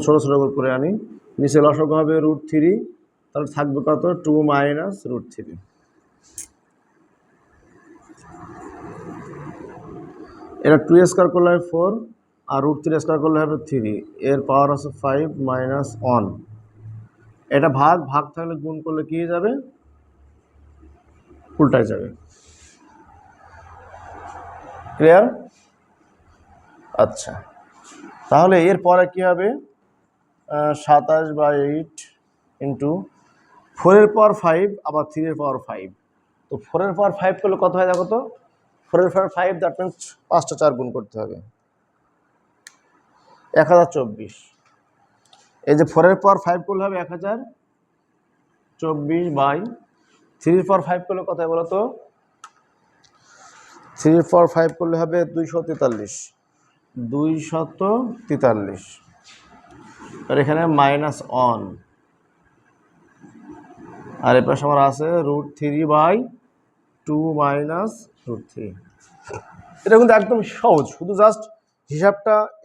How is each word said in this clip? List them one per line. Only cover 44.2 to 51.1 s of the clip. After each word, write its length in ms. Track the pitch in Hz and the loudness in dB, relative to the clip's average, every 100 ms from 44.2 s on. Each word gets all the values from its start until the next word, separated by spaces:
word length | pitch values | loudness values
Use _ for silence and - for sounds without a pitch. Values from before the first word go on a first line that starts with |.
| 101 - _ _ _ _ _ _ _ _ _ _ _ _ - | -16 -20 _ _ _ _ _ _ _ _ _ _ _ _ 2
এই 60 | 151 | 2
যে 60 | 165 | 2
ফোর 120 | 160 175 | 4 4
এর 80 | 190 | 6
পাওয়ার 160 | 196 190 170 | 4 2 0
ফাইভ 120 | 180 185 | -4 -4
করলে 140 | 196 196 | -4 -4
হবে 100 | 185 | -6
এক 40 | 170 | -8
হাজার 220 | 170 196 233 247 _ _ _ _ _ _ _ _ _ _ _ _ - | -10 -8 -8 -10 _ _ _ _ _ _ _ _ _ _ _ _ -10
চব্বিশ 440 | 160 156 143 165 175 139 | -6 -6 -2 -2 -2 0
by 200 | 139 151 226 - _ _ _ _ _ _ | 0 0 -6 -14 _ _ _ _ _ _
থ্রি 120 | 160 185 | 0 2
এর 60 | 185 | 2
পাওয়ার 140 | 190 147 | 0 0
ফাইভ 120 | 180 | -4
করলে 140 | 180 | -4